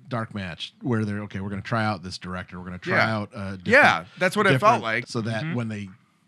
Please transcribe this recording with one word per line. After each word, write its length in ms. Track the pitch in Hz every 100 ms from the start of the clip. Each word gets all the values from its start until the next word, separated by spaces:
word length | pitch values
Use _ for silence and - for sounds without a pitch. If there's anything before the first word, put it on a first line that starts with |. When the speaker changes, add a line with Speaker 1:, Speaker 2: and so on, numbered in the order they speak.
| -
Speaker 1:
Dark 260 | 120 113 107
Match, 380 | 92 80 - _
where 240 | - 110 107
they're, 160 | 104
"Okay, 180 | 104 98
we're 100 | 98
gonna 120 | 98
try 240 | - 113 107
out 180 | 98
this 140 | 90 -
director. 420 | 90 90 90 90
We're 60 | 90
gonna 120 | 90
try 180 | 170 185
Speaker 2:
Yeah. 180 | 110 110
Speaker 1:
out 140 | 104
a 40 | 104 98 98
different, 100 | 90
Speaker 2:
Yeah, 360 | 254 226 87 87 -
that's 180 | 180 202
what 100 | 196
it 140 | 135
felt 220 | 208 226
Speaker 1:
different," 20 |
Speaker 2:
like. 240 | 113 113 120
Speaker 1:
so 140 | 120
that 220 | 110 110
Speaker 3:
Mm-hmm. 100 | 160 123
Speaker 1:
when 140 | 113
they, 180 | 107 98 95 _ _